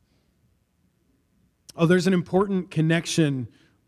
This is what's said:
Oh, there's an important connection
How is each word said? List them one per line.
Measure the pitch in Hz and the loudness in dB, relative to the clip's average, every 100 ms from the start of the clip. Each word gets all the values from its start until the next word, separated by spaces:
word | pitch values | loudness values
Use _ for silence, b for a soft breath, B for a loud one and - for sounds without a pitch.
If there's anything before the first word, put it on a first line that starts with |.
| _ _ _ _ _ _ _ _ _ _ _ _ _ _ _ _ _ | _ _ _ _ _ _ _ _ _ _ _ _ _ _ _ _ _
Oh, | - | -2
there's | 165 180 175 | 2 2 2
an | |
important | 185 - 185 202 196 - | 0 0 -2 0 -2 -6
connection | 151 160 165 160 - 156 135 117 b b b | -2 0 0 -2 0 0 0 -8 b b b